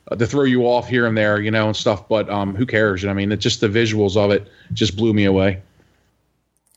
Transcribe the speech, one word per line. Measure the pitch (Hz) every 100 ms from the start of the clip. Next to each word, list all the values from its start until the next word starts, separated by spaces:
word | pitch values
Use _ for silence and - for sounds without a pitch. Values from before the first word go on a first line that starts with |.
| -
uh, | 101
to | 113
throw | 143
you | 135 123
off | 120 120 117
here | 127 117
and | 110
there, | 107 104
you | 107
know, | 110 107
and | 104
stuff. | 123 101 -
But, | 107 98
um, | 101 98 98
who | 123
cares? | 107 107 92
You | 101
know |
what | 98
I | 101
mean? |
It's | 104
just | 120 -
the | 110
visuals | 113 113 107 98 107
of | 101
it | 101 - - -
just | 113 110 95
blew | 113
me | 104 98
away. | 95 98 95 - _ _ _ _ _ _ _ _ _ _